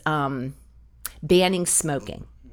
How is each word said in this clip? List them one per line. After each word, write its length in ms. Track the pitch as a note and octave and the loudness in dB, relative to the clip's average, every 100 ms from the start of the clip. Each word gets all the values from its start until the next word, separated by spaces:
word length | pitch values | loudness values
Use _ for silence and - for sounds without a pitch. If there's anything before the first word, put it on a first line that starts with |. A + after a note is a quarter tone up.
| D#3+ | 0
um, 480 | D#3 C#3 C3+ B2+ - - - - - - - | 0 -2 -4 -6 -10 -20 -20 -20 -18 -16 -12
banning 440 | D3+ F3+ F#3 F#3 F3 | 2 4 4 2 0
smoking. 600 | - D#3+ C#3 - - - - - | 0 0 -4 -6 -12 -16 -20 -20